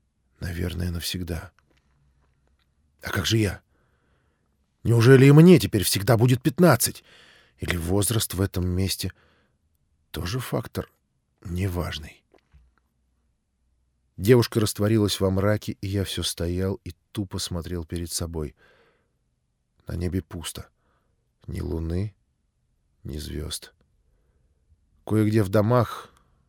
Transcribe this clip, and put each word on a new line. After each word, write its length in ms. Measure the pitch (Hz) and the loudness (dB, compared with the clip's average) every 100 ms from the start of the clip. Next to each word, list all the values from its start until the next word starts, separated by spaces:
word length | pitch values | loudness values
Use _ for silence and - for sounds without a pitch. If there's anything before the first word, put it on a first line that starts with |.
| _ _ _ - | _ _ _ -14
Наверное, 520 | 82 87 90 82 87 | -10 -6 -6 -6 -6
навсегда. 640 | 85 - 90 85 82 - _ _ _ _ _ _ _ _ _ _ _ _ _ _ _ | -6 -8 -8 -8 -10 -12 _ _ _ _ _ _ _ _ _ _ _ _ _ _ _
А 80 | - | -6
как 140 | - | -4
же 140 | 82 113 | 0 0
я? 240 | 104 82 _ _ _ _ _ _ _ _ _ _ _ _ | 0 -4 _ _ _ _ _ _ _ _ _ _ _ _
Неужели 440 | - 117 113 135 135 | 0 4 8 10 10
и 60 | |
мне 280 | 147 170 160 | 10 10 8
теперь 240 | - 104 | 6 -2
всегда 320 | 87 - 101 113 | -2 -2 2 4
будет 260 | 123 127 | 4 2
пятнадцать? 640 | 160 131 175 127 - - - - - _ _ - | 0 2 4 4 0 -6 -20 -20 -20 _ _ -12
Или 180 | 78 87 | -6 -6
возраст 580 | 85 98 101 113 - | -2 -2 0 -2 -4
в 60 | 85 | -4
этом 280 | 95 95 90 | -4 -4 -4
месте 440 | 90 95 - 92 - _ _ _ _ _ _ _ _ _ | -2 -4 -4 -10 -12 _ _ _ _ _ _ _ _ _
тоже 300 | - 85 127 | -10 -8 -8
фактор 500 | - 131 - - - _ _ _ _ _ | -6 -6 -6 -8 -10 _ _ _ _ _
неважный? 800 | - 87 98 87 82 76 78 - _ _ _ _ _ _ _ _ _ _ _ _ _ _ _ _ _ _ _ - | -10 -4 -4 -4 -6 -8 -14 -20 _ _ _ _ _ _ _ _ _ _ _ _ _ _ _ _ _ _ _ -2
Девушка 420 | 95 123 113 117 | 4 4 4 0
растворилась 640 | 104 - 104 113 104 - | -2 0 0 2 0 0
во 100 | 95 | -2
мраке, 460 | 95 101 107 - - | 0 0 -2 -6 -10
и 60 | 95 | -6
я 180 | 98 | -4
всё 180 | 92 - | -4 -6
стоял 580 | - - 85 90 95 101 | -8 -6 -6 -4 -4 -6
и 100 | 92 - _ | -12 -20 _
тупо 260 | - 95 95 | -10 -8 -8
смотрел 460 | - 87 78 87 | -8 -10 -8 -10
перед 260 | 80 87 85 | -8 -10 -8
собой. 460 | - 85 82 76 - _ _ _ _ _ _ _ _ _ _ _ _ - | -8 -8 -8 -10 -12 _ _ _ _ _ _ _ _ _ _ _ _ -12
На 80 | |
небе 280 | 85 87 92 | -6 -4 -4
пусто. 460 | - 87 82 - - _ _ _ _ _ _ _ - | -8 -12 -14 -14 -18 _ _ _ _ _ _ _ -12
Ни 140 | 80 | -8
луны, 540 | 82 82 82 87 104 - _ _ _ _ _ _ _ _ | -6 -6 -4 -4 -6 -10 _ _ _ _ _ _ _ _
ни 140 | - 71 | -14 -12
звёзд. 540 | 73 73 78 - - _ _ _ _ _ _ _ _ _ _ _ _ _ - | -10 -10 -10 -12 -14 _ _ _ _ _ _ _ _ _ _ _ _ _ -2
Кое-где 360 | 107 107 110 | 0 2 2
в 60 | 95 | 2
домах, 640 | 107 104 123 107 - - _ _ _ | 2 2 2 0 -6 -18 _ _ _